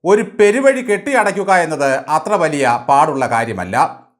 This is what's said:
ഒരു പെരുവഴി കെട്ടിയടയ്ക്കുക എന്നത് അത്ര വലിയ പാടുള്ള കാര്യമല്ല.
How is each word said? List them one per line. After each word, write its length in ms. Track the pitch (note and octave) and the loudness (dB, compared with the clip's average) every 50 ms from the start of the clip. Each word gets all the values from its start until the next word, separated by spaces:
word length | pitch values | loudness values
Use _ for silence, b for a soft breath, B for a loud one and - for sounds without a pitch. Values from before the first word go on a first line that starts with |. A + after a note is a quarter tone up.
| - | 2
ഒരു 180 | E3+ G3+ G#3+ G#3+ - - - | 4 4 4 2 0 0 2
പെരുവഴി 420 | G#3 G#3 G#3 C4+ C4+ C#4 C4+ B3+ | 2 2 2 2 2 2 2 2
കെട്ടിയടയ്ക്കുക 720 | B3 B3 G3+ G3 - D4 C4+ A#3+ G#3 G3 F3+ G3 F#3+ G3 F#3+ | -2 -4 -4 -4 -2 -2 0 0 0 0 -2 -4 0 2 2
എന്നത് 520 | F3+ E3+ D#3 D#3 C#3 C#3 C#3 C3 C3 - - | 2 2 -2 -2 -2 0 0 0 -2 -2 -2
അത്ര 240 | D3+ D#3+ - G#3+ G#3+ | -4 -2 -2 -2 -2
വലിയ 460 | G3 E3+ D3+ D3+ C#3+ C3+ B2 A#2+ A#2 - - | 0 0 -2 0 0 0 0 0 -2 0 2
പാടുള്ള 380 | C#3+ C#3 D#3 D#3+ C#3+ C3+ B2+ | 2 2 2 2 0 -4 -4
കാര്യമല്ല. 760 | G#2 A#2 A2+ A#2 A2+ G#2+ F#2+ F2+ F2+ G2+ B2 D#3 - - - _ _ _ _ | -2 -2 -2 -2 -4 -6 -8 -8 -4 -2 -2 -2 -2 -4 -14 _ _ _ _